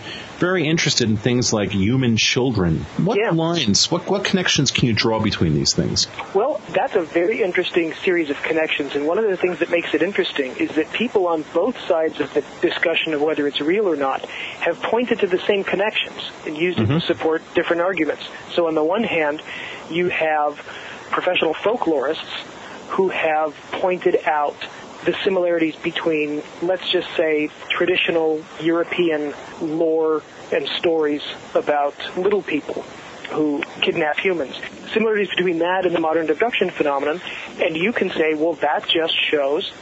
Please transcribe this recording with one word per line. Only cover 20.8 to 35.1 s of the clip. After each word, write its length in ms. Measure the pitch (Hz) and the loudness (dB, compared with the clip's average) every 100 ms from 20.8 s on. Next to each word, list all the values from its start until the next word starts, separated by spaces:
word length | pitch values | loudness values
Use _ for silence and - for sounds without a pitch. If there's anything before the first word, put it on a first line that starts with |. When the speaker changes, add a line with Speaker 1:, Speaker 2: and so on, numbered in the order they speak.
| - - - | -14 -14 -4
Speaker 2:
professional 420 | - 180 175 165 | -2 0 2 0
folklorists 880 | - 202 233 170 147 131 160 - - - - - - - | 0 0 0 2 2 0 -4 -6 -12 -12 -16 -16 -14 -6
who 200 | - 185 | 0 0
have 440 | - 160 156 156 - - | 2 0 2 0 -4 -10
pointed 440 | - 190 180 180 - 170 | -2 -2 0 2 2 2
out 300 | 151 143 - - - - - | 0 0 -4 -10 -14 -16 -6
the 100 | 165 180 202 | -2 0 2
similarities 500 | 190 175 170 160 - | 2 2 2 0 -2
between, 640 | 170 - 170 156 151 147 - - | -4 -2 0 0 0 -2 -6 -4
let's 280 | 175 185 - | 0 0 0
just 240 | 180 - - | 0 0 0
say, 320 | 160 151 151 - - | 2 2 0 -4 -4
traditional 720 | - 175 180 - 170 160 156 160 - | 0 2 2 2 2 2 0 -4 -2
European 720 | 160 170 165 - 170 151 147 135 - - | 0 2 0 2 2 2 -2 -6 -12 -6
lore 640 | 165 160 165 160 156 151 - - - | -2 0 2 2 2 0 -4 -14 -4
and 120 | 175 - | -2 -2
stories 520 | - 175 160 151 147 - - - | 0 2 4 2 0 -4 -14 -2
about 400 | 170 156 147 143 - - 180 | 0 2 2 0 -2 -8 0
little 240 | 190 202 | 2 2
people 420 | - 156 - - - - - - - | 0 -4 -4 -8 -8 -14 -16 -14 -6
who 300 | - 151 143 - - | 0 0 0 -4 -4
kidnap 360 | - 165 151 - | 0 2 0 0
humans. 380 | 196 170 131 - - - - | 0 0 -4 -8 -12 -14 -4
Similarities 360 | 220 220 | 0 2